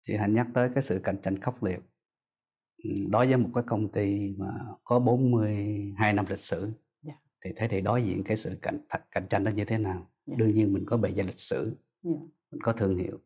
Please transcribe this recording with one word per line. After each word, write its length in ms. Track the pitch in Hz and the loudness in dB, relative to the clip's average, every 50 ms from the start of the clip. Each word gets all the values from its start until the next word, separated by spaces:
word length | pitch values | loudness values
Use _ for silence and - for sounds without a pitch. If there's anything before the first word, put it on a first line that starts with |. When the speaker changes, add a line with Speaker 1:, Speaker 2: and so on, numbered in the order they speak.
| _ | _
Speaker 1:
Chị 140 | - 101 | -4 -2
Hạnh 160 | 107 104 101 107 | 0 0 2 2
nhắc 140 | 117 123 120 123 | 2 0 2 2
tới 140 | 123 123 127 127 | 0 0 2 0
cái 80 | 139 135 | -2 0
sự 180 | - 90 95 - | 0 -2 -2 -2
cạnh 120 | - 95 98 - | -4 -4 -2 -2
tranh 160 | - 98 95 | -4 -4 -2
khốc 240 | - - 120 - - | -4 -6 -6 -2 -4
liệt. 180 | 98 90 85 - _ _ _ _ _ _ _ _ _ _ _ _ _ _ _ _ _ _ _ - | -4 -4 -4 -8 _ _ _ _ _ _ _ _ _ _ _ _ _ _ _ _ _ _ _ -8
Ừ, 60 | 107 98 98 98 95 98 | -6 -4 -4 -2 0 2
đối 140 | 107 123 | 4 4
với 100 | 131 131 | 6 4
một 140 | 123 120 - - | 4 2 2 0
cái 100 | 123 120 | -2 -2
công 220 | - - 104 107 98 | 0 0 -2 -2 -2
ty 460 | - 107 104 98 101 101 104 101 98 92 | -2 -2 0 0 0 -2 -2 -4 -6 -6
mà 120 | - - - - - 113 - - _ | -6 -6 -6 -8 -8 -10 -14 -16 _
có 140 | - 120 123 | 2 2 4
bốn 320 | 123 123 120 127 131 127 | 4 4 4 4 4 4
mươi 540 | 120 117 107 107 104 101 101 104 107 101 101 101 98 | 4 4 4 2 0 -2 -2 -2 -2 -4 -4 -6 -2
hai 160 | 92 107 104 104 | 2 2 4 4
năm 120 | 101 101 - | 2 0 -2
lịch 100 | - - | -4 -4
sử, 340 | - - - 82 95 104 113 - _ _ _ _ _ | -2 -4 -2 -2 -4 -6 -8 -10 _ _ _ _ _
Speaker 2:
Dạ. 100 | 151 143 _ _ _ _ _ - | -16 -16 _ _ _ _ _ -12
Speaker 1:
thì 60 | 92 - | -12 -6
thế 120 | - 110 113 | -4 -4 -2
thì 120 | 104 98 | -2 -2
đối 220 | 92 101 110 123 120 | 0 2 2 2 2
diện 220 | 101 92 - - | 0 -2 -2 -2
cái 120 | - 110 | -2 -2
sự 220 | 110 - - 95 98 - | -2 -2 -6 -8 -6 -6
cạnh, 160 | - - 98 - _ | -4 -6 -6 -8 _
th-, 100 | - - - _ | -6 -6 -6 _
cạnh 160 | - 92 90 92 | -6 -6 -4 0
tranh 140 | - 98 98 | 0 0 2
đó 60 | 110 | 2
như 140 | 104 104 104 | 0 0 0
thế 140 | - 113 110 | 0 0 0
nào? 280 | 110 95 92 90 85 _ _ _ _ | 0 -2 -2 -4 -8 _ _ _ _
Speaker 2:
Dạ. 80 | - - 123 | -8 0 2
Speaker 1:
Đương 120 | 113 110 104 | 2 4 6
nhiên 180 | 110 110 101 98 | 4 4 4 2
mình 120 | 95 95 | 0 0
có 100 | - 113 | 0 0
bề 140 | 117 104 95 101 | 0 0 0 0
dày 140 | 98 98 | -2 -4
lịch 120 | 92 82 - | -4 0 2
sử, 380 | - - - - - 110 - - _ _ _ _ _ | 2 4 4 2 -2 -4 -6 -10 _ _ _ _ _
Speaker 2:
Dạ. 100 | 175 160 143 - - _ _ _ _ | -4 -4 -4 -6 -14 _ _ _ _
Speaker 1:
mình 100 | - - - | -14 -4 -2
có 100 | 117 113 | -2 0
thương 240 | - 110 95 95 90 | 2 2 2 2 0
hiệu. 200 | 92 - - - _ | -2 -4 -6 -10 _